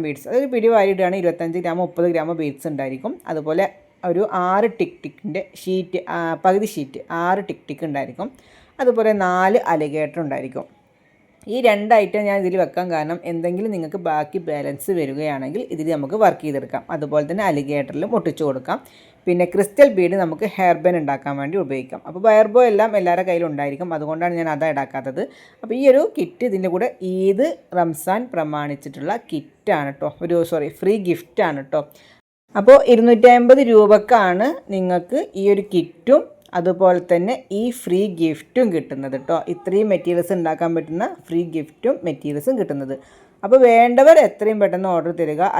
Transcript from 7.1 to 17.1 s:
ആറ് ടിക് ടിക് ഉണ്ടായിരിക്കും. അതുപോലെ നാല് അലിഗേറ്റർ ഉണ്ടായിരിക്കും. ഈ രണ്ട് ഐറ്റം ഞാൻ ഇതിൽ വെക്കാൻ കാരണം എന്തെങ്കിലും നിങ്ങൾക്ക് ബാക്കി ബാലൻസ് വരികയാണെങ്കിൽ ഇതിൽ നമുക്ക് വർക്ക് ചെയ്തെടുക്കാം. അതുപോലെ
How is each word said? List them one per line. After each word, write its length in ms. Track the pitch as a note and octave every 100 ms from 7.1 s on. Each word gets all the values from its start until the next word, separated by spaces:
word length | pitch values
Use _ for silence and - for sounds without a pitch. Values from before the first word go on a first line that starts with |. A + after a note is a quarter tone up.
| E3
ആറ് 180 | F3 F#3+ F#3+
ടിക് 160 | E3 -
ടിക് 160 | D3 D#3+
ഉണ്ടായിരിക്കും. 400 | C#3 C3 B2 G#3+ - _ _ _ -
അതുപോലെ 300 | B3+ A3+ A3 G#3 F#3
നാല് 340 | F3+ F#3+ A#3 -
അലിഗേറ്റർ 460 | E3 D3+ D3+ D3+ D#3+ D3+
ഉണ്ടായിരിക്കും. 400 | C3+ C3 C3 C3 _ _ _ _ _ _ _ -
ഈ 20 | A#3 A#3+
രണ്ട് 260 | G3+ G#3+ A3+
ഐറ്റം 200 | G3 G#3 G#3
ഞാൻ 80 | G3+
ഇതിൽ 120 | F#3 F#3
വെക്കാൻ 260 | F3 F3+ F3+
കാരണം 260 | E3 D3+ E3+ -
എന്തെങ്കിലും 400 | E3+ F3 F3+ A3
നിങ്ങൾക്ക് 240 | G3 D#3+ F#3+ F3
ബാക്കി 320 | D3+ D3+ F#3 E3
ബാലൻസ് 440 | D3 C#3 C#3 - F3+
വരികയാണെങ്കിൽ 600 | C#3 C3+ D3+ C#3 C3 F3 B3
ഇതിൽ 120 | D#3+ D#3 D#3
നമുക്ക് 200 | C#3 G#3+
വർക്ക് 200 | G3+ D3+ D#3
ചെയ്തെടുക്കാം. 360 | C#3 B2+ - -
അതുപോലെ 300 | E3 C#3+